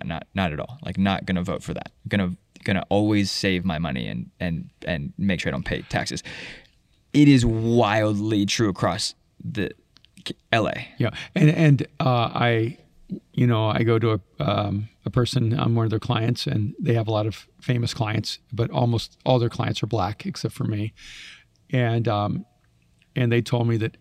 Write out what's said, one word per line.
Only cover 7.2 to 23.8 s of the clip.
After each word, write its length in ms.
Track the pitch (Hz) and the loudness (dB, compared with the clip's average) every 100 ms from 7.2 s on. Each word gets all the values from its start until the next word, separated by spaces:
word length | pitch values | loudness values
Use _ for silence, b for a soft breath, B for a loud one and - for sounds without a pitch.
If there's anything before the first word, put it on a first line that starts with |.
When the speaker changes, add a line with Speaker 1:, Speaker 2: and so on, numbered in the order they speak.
| 143 | 8
Speaker 1:
is 160 | 135 117 | 8 6
wildly 1000 | 113 113 120 107 107 107 104 107 107 98 | 2 2 4 4 2 2 0 0 0 2
true 220 | - 110 | 2 0
across 480 | 92 104 90 - - _ - | 0 -2 -2 -4 -8 _ -16
the 300 | - 147 92 - _ _ _ - - | -10 -6 -6 -8 _ _ _ -16 -14
K-, 100 | - _ | -14 _
L 160 | 113 101 | 0 2
A. 200 | - - - | -2 -6 -2
Speaker 2:
Yeah. 140 | 120 B B - | -2 B B 4
And, 140 | 151 | 4
and, 360 | 165 156 139 - - | 6 6 6 2 -2
uh, 280 | 135 120 117 | 2 2 2
I, 460 | - 120 113 113 165 _ _ - - - | 2 2 2 0 -6 _ _ -14 -14 -8
you 120 | - 127 | 0 2
know, 200 | 113 110 | 4 2
I 140 | - | 2
go 140 | 117 113 | 2 2
to 140 | 113 | 2
a, 300 | 104 - - | 0 -4 -6
um, 460 | - 104 104 101 107 _ - | -2 0 -2 -4 -6 _ -4
a 40 | |
person, 460 | - 120 131 113 117 | 0 0 0 0 0
I'm 160 | 117 117 | 0 2
one 100 | 113 | 0
of 40 | |
their 80 | 107 | -2
clients, 480 | - 117 117 120 - | -2 -2 0 -2 -2
and 260 | 110 107 - | -2 -2 -4
they 140 | 160 117 | 0 0
have 120 | 110 | 0
a 40 | |
lot 160 | 107 107 | -2 -2
of 200 | 101 - _ | -6 -14 _
famous 320 | - 123 117 | -4 -2 -2
clients, 460 | - 107 110 113 - _ | -2 -2 -2 -4 -8 _
but 180 | 107 117 | -4 -2
almost 460 | 147 120 117 - _ - | 0 2 0 -4 _ 2
all 120 | 131 | 2
their 120 | 117 | 2
clients 340 | - 110 107 | -2 -4 -4
are 40 | 110 | -2
black 380 | 110 95 104 196 | -2 -2 -4 -10
except 280 | - 110 - | -8 -8 -6
for 80 | |
me. 300 | 117 104 107 B B B B B B _ _ | -4 -4 -6 B B B B B B _ _
And, 380 | 127 120 117 113 | 0 2 0 0
um, 380 | 104 104 - - _ _ _ _ _ _ - | 0 0 -4 -8 _ _ _ _ _ _ -2
and 160 | 123 | 2
they 100 | 120 | 2
told 260 | 113 120 117 | 2 0 0
me 100 | |
that 200 | 117 | 0